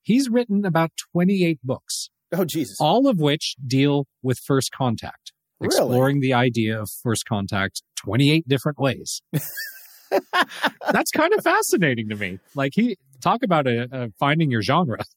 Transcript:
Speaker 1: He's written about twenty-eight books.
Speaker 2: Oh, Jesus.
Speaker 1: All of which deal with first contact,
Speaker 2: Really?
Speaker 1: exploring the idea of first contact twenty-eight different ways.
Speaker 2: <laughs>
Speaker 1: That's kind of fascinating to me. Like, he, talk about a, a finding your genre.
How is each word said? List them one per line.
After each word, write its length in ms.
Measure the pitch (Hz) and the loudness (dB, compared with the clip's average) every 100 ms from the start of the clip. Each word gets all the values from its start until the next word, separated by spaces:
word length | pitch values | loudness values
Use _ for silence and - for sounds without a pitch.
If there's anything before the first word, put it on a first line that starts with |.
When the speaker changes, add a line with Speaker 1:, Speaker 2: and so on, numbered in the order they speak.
Speaker 1:
He's 300 | - 226 269 | 2 0 2
written 340 | 233 240 202 | 0 0 0
about 280 | 202 160 165 - - | 0 0 0 -4 -6
twenty-eight 480 | 170 180 196 175 160 | 0 2 2 2 0
books. 460 | 127 127 _ - - _ _ | -4 -8 _ -12 -12 _ _
Speaker 2:
Oh, 140 | 170 180 | -4 -2
Jesus. 320 | 147 139 - | -2 -6 -2
Speaker 1:
All 260 | 151 208 277 | 0 2 2
of 100 | 208 | 2
which 380 | 147 151 - - 131 | 2 0 -4 -10 -2
deal 400 | 135 143 143 139 _ | 2 2 2 -2 _
with 160 | 127 123 - | -4 -4 0
first 240 | 135 - | 0 0
contact, 600 | - 131 110 - - - _ _ _ | -2 -2 -2 -8 -16 -20 _ _ _
Speaker 2:
Really? 60 | 202 370 | -2 0
Speaker 1:
exploring 440 | 147 123 131 143 | 2 4 2 2
the 120 | 131 | 2
idea 480 | 123 131 117 110 110 | 2 2 2 -2 -2
of 80 | 107 - | -6 -8
first 240 | 123 110 - | -4 -4 -2
contact 560 | 107 98 101 95 - _ - | -4 -2 -2 -4 -6 _ -14
twenty-eight 520 | - 107 143 156 160 | -4 2 4 2 2
different 300 | 139 156 147 | -2 -2 -2
ways. 420 | 139 117 - - _ | -2 -2 -8 -12 _
Speaker 2:
<laughs> 40 | 156 - - - - - - _ - - 359 - - - - - | -8 -8 -12 -14 -16 -20 -20 _ -4 -2 -2 -2 -2 -6 -4 -2
Speaker 1:
That's 180 | 226 311 | 0 0
kind 220 | - 320 | 0 2
of 80 | 415 | 2
fascinating 680 | - 370 427 330 160 120 107 | 2 0 2 2 2 0 -4
to 60 | 107 | -4
me. 220 | 101 95 _ | -6 -8 _
Like, 180 | 143 139 | -4 -2
he, 220 | 160 240 202 _ _ | 2 0 0 _ _
talk 220 | - 220 | 0 0
about 240 | 240 165 135 | 2 2 2
a, 220 | 117 123 | 0 -2
a 180 | 131 120 - | -6 -8 -2
finding 320 | 143 156 160 | 0 2 2
your 120 | 120 | 2
genre. 420 | 101 147 175 110 - | 2 2 2 -2 -8